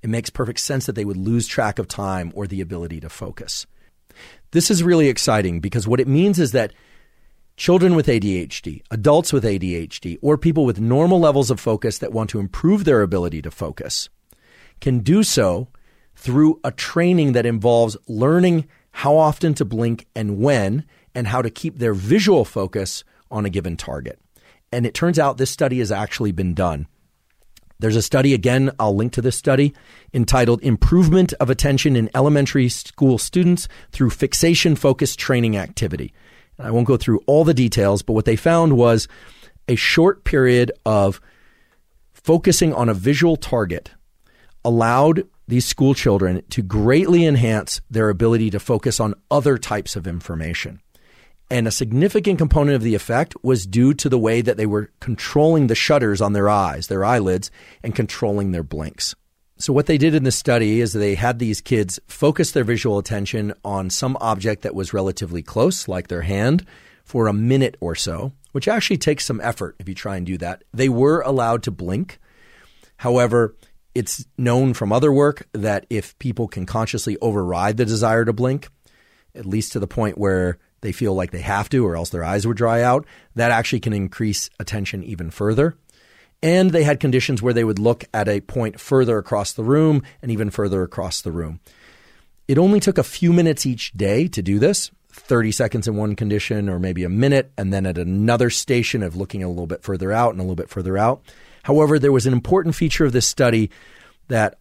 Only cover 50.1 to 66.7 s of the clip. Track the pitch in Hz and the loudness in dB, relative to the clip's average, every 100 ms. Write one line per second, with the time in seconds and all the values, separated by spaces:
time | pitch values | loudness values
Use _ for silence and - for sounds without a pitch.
50.1 | 85 - 82 80 85 - - _ _ _ | -8 -8 -8 -6 -6 -8 -14 _ _ _
51.1 | _ _ _ _ 123 113 - 117 120 196 | _ _ _ _ -2 -2 -2 -2 0 2
52.1 | 214 202 185 156 156 147 139 113 104 - | 0 0 0 2 2 2 2 0 -2 0
53.1 | 120 160 - 123 127 95 104 127 143 143 | -2 -2 -4 0 0 0 2 4 2 0
54.1 | 123 110 113 117 110 107 104 104 _ - | 0 2 0 0 0 0 -2 -4 _ -8
55.1 | 107 - 151 156 165 131 113 - 147 113 | -8 -2 2 4 4 2 0 2 2 2
56.1 | 98 104 104 101 104 92 78 85 98 98 | 0 0 2 2 2 0 -4 -6 -2 0
57.1 | 123 95 92 95 - - - 113 107 107 | 0 0 -2 -4 -16 -20 -14 -8 -4 -6
58.1 | - 110 101 101 87 73 78 78 - - | -4 -4 -2 -2 -4 -6 -8 -10 -8 -10
59.1 | - _ _ _ _ - 143 143 156 156 | -10 _ _ _ _ -2 0 2 2 4
60.1 | 156 131 - - 120 110 110 117 104 104 | 2 0 -2 0 0 2 2 0 0 0
61.1 | 98 123 117 120 104 - 117 95 - _ | 0 -2 -2 -4 -4 -2 -2 -2 -6 _
62.1 | - 147 156 160 147 113 117 123 101 92 | -2 0 0 -2 0 0 -2 0 -2 -2
63.1 | 107 98 113 104 - 101 98 92 - 131 | -6 -4 -4 -6 -8 -8 -6 -4 -4 -4
64.1 | 127 113 104 107 107 - - 92 101 95 | -4 -2 -2 -2 -4 -6 -6 -4 -2 -2
65.1 | 92 90 85 - - 143 185 - 92 87 | -4 -6 -8 -6 0 0 0 -6 -8 -6
66.1 | 90 82 98 113 170 - | -6 -4 -2 2 0 -2